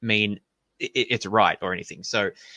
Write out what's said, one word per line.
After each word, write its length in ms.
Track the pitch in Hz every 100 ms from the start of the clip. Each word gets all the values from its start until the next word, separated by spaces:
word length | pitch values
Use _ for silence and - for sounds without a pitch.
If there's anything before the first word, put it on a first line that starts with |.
mean 380 | 113 107 104 101 _ _ _ -
it, 120 | -
it, 120 | 135 -
it's 160 | 120 92
right 320 | 110 90 80
or 100 | 95
anything. 300 | 92 - -
So 280 | - 113 98 - -